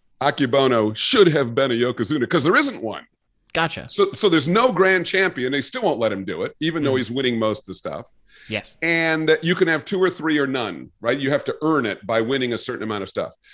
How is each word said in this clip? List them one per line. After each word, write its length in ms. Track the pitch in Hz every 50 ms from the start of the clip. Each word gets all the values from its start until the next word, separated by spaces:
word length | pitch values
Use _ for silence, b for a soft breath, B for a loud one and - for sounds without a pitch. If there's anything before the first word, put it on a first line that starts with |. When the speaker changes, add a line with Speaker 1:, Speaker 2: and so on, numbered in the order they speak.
| _ _ _ -
Speaker 1:
Akebono 760 | 131 143 143 - 143 123 113 135 135 131 123 113 110 107 107
should 300 | - - - - 247 202 175
have 260 | 151 156 139 117 117
been 180 | 123 135 135 120
a 20 |
Yokozuna 540 | 117 120 123 123 - 117 95 151 147 120 -
'cause 140 | - 170 127
there 100 | 156 202
isn't 240 | 269 302 285 220 127
one. 240 | 120 110 85 71 - _ _ _ _ _ _ _ _ _ -
Speaker 2:
Gotcha. 360 | 160 165 156 - - - -
Speaker 1:
So, 240 | - - 202 196 196
so 160 | - - 202
there's 180 | 170 156 135
no 240 | 147 175 220 240 262
grand 340 | 208 170 190 185 190 185 170
champion. 460 | - - 190 190 185 180 135 123 127
They 100 | 135 143
still 220 | 127 - - 254 240
won't 160 | 185 143 110
let 140 | 117 110 104
him 120 | 98 95
do 180 | 90 90 78 95
it, 120 | 135 - -
even 240 | 151 160 160 165 147
though 60 | 143
Speaker 2:
Mm-hmm. 60 | 131 127
Speaker 1:
he's 120 | 123 110
winning 280 | 120 135 131 127 120 113
most 220 | 110 110 104 - -
of 40 |
the 80 | - 92
stuff. 340 | - - 87 73 76 120 - _ _ _ B B B B B
Speaker 2:
Yes. 280 | 107 104 - - - - -
Speaker 1:
And 540 | 165 170 165 165 165 160 156 156 156 160 156 -
you 140 | 165 175
can 100 | - 185
have 180 | 165 165 151 -
two 160 | - 208 185
or 80 | 185 180
three 300 | 175 - 151 160 156 151
or 80 | 139
none, 460 | 135 131 131 120 101 85 69 64 - _ -
right? 180 | - 117 127 143
You 120 | 139 135
have 120 | 147 139 -
to 100 | - 120 -
earn 240 | 151 156 160 147 123
it 200 | 107 95 - -
by 140 | 92 113 113
winning 320 | 113 113 135 135 127 123 117
a 60 | 107
certain 260 | - - 123 - 107
amount 180 | 110 107 101 95
of 60 | 92
stuff. 240 | - 110 85 - - _ B B